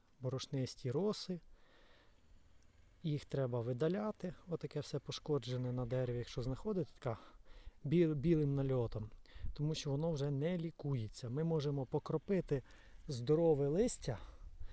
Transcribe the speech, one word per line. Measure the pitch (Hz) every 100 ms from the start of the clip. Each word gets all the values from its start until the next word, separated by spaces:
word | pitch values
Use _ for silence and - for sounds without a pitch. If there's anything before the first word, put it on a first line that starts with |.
| _ -
борошнисті | 127 127 - 139 127 - 127
роси. | 139 202 202 - 175 - - - - - - - - - - - - - - - -
Їх | 165 147 -
треба | 139 131 120
видаляти, | 117 127 160 196 214 - 185 - -
отаке | 165 147 147
все | - 143
пошкоджене | - - - 147 120 127 127
на | 123 120
дереві, | 127 123 123
якщо | - -
знаходите, | 120 127 214 190 147
така | - 127 113 - - - - - -
біл-, | 139 170 165 147
білим | 151 156 143 139
нальотом, | 135 131 113 110 107 - - - -
тому | - 147 156
що | 147
воно | 139 165
вже | 151 143
не | 139 160 180
лікується. | 160 - 143 135 107 - 120
Ми | 131
можемо | 165 160 143 143 127
покропити | 147 - 165 - 190 - 139 - - - - -
здорове | 120 120 156 170 143 139
листя, | 160 240 - - 107 - - - - -